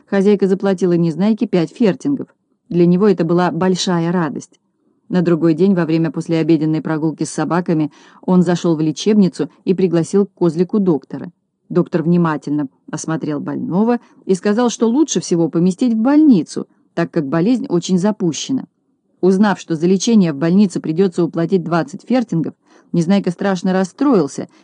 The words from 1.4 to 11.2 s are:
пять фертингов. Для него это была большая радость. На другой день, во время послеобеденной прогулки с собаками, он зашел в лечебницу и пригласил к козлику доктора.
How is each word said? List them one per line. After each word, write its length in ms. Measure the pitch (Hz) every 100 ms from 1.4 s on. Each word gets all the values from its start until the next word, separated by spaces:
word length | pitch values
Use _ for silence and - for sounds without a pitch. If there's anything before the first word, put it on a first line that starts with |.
| 226
пять 260 | 180 156
фертингов. 540 | - 214 - 139 135 131 _ _ _ _
Для 180 | 175 175
него 220 | 180 208
это 160 | 180
была 260 | 170 175 180
большая 600 | 165 185 185 190 170 165
радость. 480 | 180 151 - - _ _ _ _ _ _
На 140 | 180
другой 320 | 170 165 165
день, 200 | 156 196
во 120 | 175 156
время 240 | 165 160
послеобеденной 720 | 170 165 165 160 160 156 156
прогулки 420 | 165 156 156 143
с 60 | 160
собаками, 600 | - 147 170 175 160 151 - - _
он 200 | - 185
зашел 340 | 170 170 175 156
в 40 |
лечебницу 720 | 156 - 208 214 180 - 139 _
и 100 | -
пригласил 520 | 180 185 165 156 196 196
к 80 |
козлику 440 | _ 175 156 180 220
доктора. 540 | 185 139 - 139